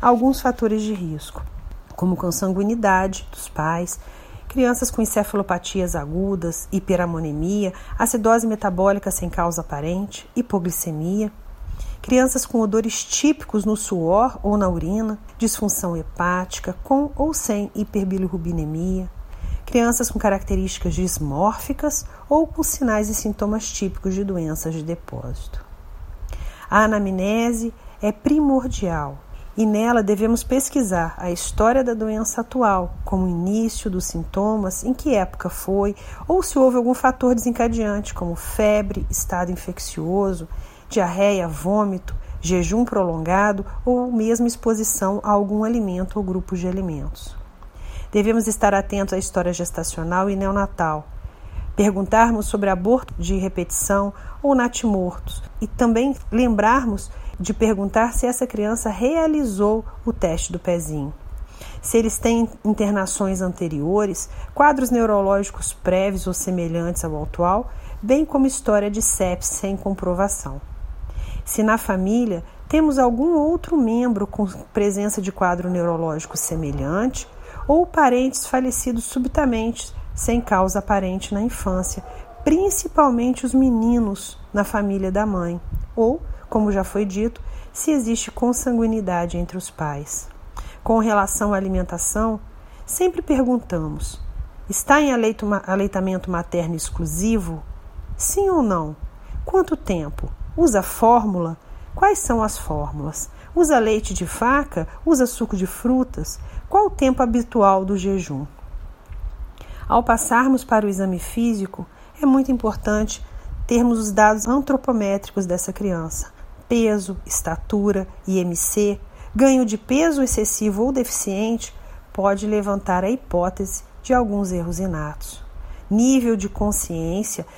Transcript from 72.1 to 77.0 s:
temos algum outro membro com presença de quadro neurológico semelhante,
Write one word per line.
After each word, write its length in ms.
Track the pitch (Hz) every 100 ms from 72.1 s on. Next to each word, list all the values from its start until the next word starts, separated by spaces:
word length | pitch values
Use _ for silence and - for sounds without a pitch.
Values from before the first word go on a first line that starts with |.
| 226 240 175 - - -
temos 300 | 302 311 269
algum 380 | 247 233 311 330
outro 400 | 294 339 - 330
membro 500 | 233 233 247 208 202
com 180 | - 202 - -
presença 500 | - 202 196 208 208
de 80 | 190
quadro 400 | - 185 175 180
neurológico 640 | 180 170 165 165 156 - -
semelhante, 920 | - 160 151 139 135 180